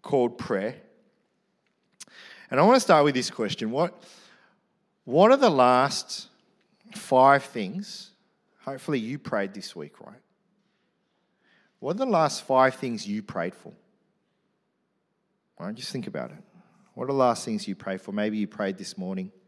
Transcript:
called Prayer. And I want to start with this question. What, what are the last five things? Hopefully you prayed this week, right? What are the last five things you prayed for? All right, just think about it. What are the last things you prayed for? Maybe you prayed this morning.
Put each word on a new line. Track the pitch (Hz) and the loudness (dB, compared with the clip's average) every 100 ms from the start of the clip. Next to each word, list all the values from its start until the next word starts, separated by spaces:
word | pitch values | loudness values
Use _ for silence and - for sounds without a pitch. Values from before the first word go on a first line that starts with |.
called | - 139 120 123 | -2 0 0 -4
Prayer. | - 104 107 - _ _ _ _ _ _ _ _ _ _ _ _ - - - - - | -6 -4 -4 -10 _ _ _ _ _ _ _ _ _ _ _ _ -20 -20 -20 -20 -4
And | 127 | 4
I | |
want | 185 254 | 6 6
to | |
start | 254 160 | 6 6
with | 147 | 6
this | 127 120 | 2 -4
question. | - 104 - 110 | -6 -6 -4 -4
What, | 127 170 - - - _ _ _ _ _ _ _ _ | -2 -2 -4 -20 -20 _ _ _ _ _ _ _ _
what | - 139 214 | -2 4 6
are | 277 | 6
the | 247 | 4
last | 139 123 127 139 - - - - _ _ _ _ _ _ | 6 6 6 2 -2 -10 -14 -16 _ _ _ _ _ _
five | - - 131 135 139 | -20 0 4 6 4
things? | - 120 95 170 - - - _ _ _ _ _ | 0 -10 -8 -10 -14 -16 -20 _ _ _ _ _
Hopefully | - 135 - 139 | -14 -12 -4 -4
you | 110 143 | -4 -10
prayed | - 110 98 | -4 -4 -4
this | 98 - | -8 -16
week, | 85 73 _ | -14 -16 _
right? | - - _ _ _ _ _ _ _ _ _ _ _ _ _ _ _ _ | -20 -20 _ _ _ _ _ _ _ _ _ _ _ _ _ _ _ _
What | 131 190 | -8 -4
are | |
the | |
last | 262 185 151 - | 0 2 2 -2
five | - 131 131 | 0 4 4
things | - 131 113 101 | 2 -8 -8 -6
you | 107 | -8
prayed | 104 92 85 | -8 -8 -8
for? | - - - _ _ _ _ _ _ _ _ _ _ _ _ _ _ _ _ _ _ | -8 -20 -20 _ _ _ _ _ _ _ _ _ _ _ _ _ _ _ _ _ _
All | 95 | -14
right, | |
just | 113 - | -12 -10
think | 131 104 | -10 -8
about | 69 62 | -10 -12
it. | - _ _ _ _ _ | -14 _ _ _ _ _
What | - | -12
are | 127 | -4
the | |
last | 135 127 117 | 2 2 0
things | - 107 - | -4 -8 -6
you | |
prayed | 95 - 95 | -10 -8 -10
for? | - | -6
Maybe | 101 107 107 | -4 -4 -2
you | 101 | -6
prayed | - 98 92 | -4 -6 -6
this | 90 - | -12 -10
morning. | 92 95 92 _ | -8 -8 -10 _